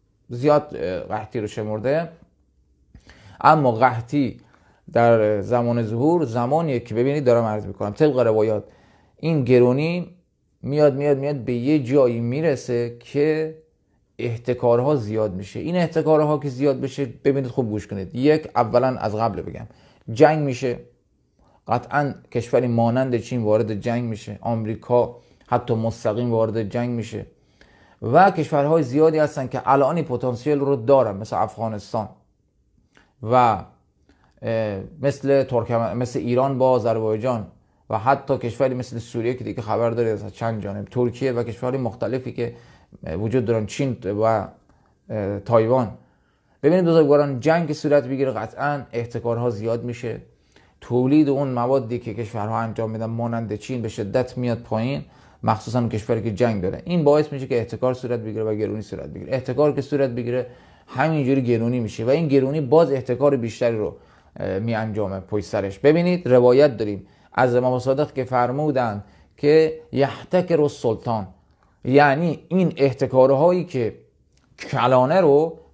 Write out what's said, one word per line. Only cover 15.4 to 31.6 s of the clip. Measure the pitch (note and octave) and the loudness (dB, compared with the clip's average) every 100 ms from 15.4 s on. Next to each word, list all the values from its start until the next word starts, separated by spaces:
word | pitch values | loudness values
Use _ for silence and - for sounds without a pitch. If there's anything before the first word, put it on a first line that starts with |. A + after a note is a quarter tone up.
| F#2+ A2 | -10 -10
این | D3+ F3+ | -4 -2
احتکارها | E3 E3 D3+ D#3 D3+ D3+ | -2 0 2 2 2 0
که | C#3+ | -4
زیاد | B2 C#3+ C3 | -2 0 0
بشه، | C3+ C#3 C3 - | -4 -6 -8 -4
ببینید | - C3+ B2+ | 0 0 -2
خوب | B2+ A2+ | -2 -2
گوش | G#2 - | -4 -6
کنید. | G2+ F#2+ | -10 -8
یک، | A#2 C#3 D#3 - - | -2 2 2 0 -2
اولاً | A#2 B2 C3 B2+ | 2 2 2 -2
از | G#2 G#2+ | -4 -2
قبل | A2+ E2+ | -2 -4
بگم، | - - A2+ _ _ _ - | -10 -12 -16 _ _ _ -6
جنگ | A2+ D3 D#3 | 4 4 4
میشه، | C#3+ A#2+ C3+ - - _ _ _ _ _ _ _ - | -2 -2 -4 -6 -10 _ _ _ _ _ _ _ -4
قطعاً | A#2+ - C#3+ C#3+ - - | -4 -2 -2 -2 -4 -8
کشوری | A#2+ - B2+ B2 | -6 0 0 2
مانند | A#2 A#2 B2 C3 A#2 | 2 2 2 0 -2
چین | - B2 | -2 -2
وارد | G#2+ G#2+ G#2+ | 2 2 2
جنگ | G#2+ A#2+ A#2 | -4 -4 -4
میشه، | A#2+ G#2+ - G2+ | -4 -8 -10 -10
آمریکا | - A#2 A2 A2+ - B2 A2 - _ _ - | -4 -4 -4 -6 0 2 2 -4 _ _ -4
حتی | A#2+ A#2 | -4 -2
مستقیم | A2 A2+ - A2+ G#2+ A#2+ | -2 -2 -4 -4 -2 -2
وارد | A2+ A2+ A2 | 0 0 -2
جنگ | G2+ A#2+ A#2+ | -4 -4 -4
میشه | A#2+ G#2 G#2 - _ _ _ _ _ _ - | -6 -8 -10 -14 _ _ _ _ _ _ -10
و | A2 D3 G3 | 2 6 6
کشورهای | F3+ D3 D3 C#3+ E3 | 4 -2 0 2 2
زیادی | B2+ C#3 D#3+ D#3 | 2 2 4 4
هستن | D3+ D3 B2+ | 0 -2 -6
که | C3+ | -6
الان | - C#3 C#3 E3+ | 0 2 2 0
این | |
پتانسیل | C#3+ B2 B2+ A#2+ D3 C#3+ | -2 -4 -4 -4 -2 0
رو | C#3 C#3 | 0 0
دارن، | A2+ C#3 A2 G2 | 4 4 4 -2
مثل | G#2+ G2 | -6 -4
افغانستان | G#2+ - | -4 -4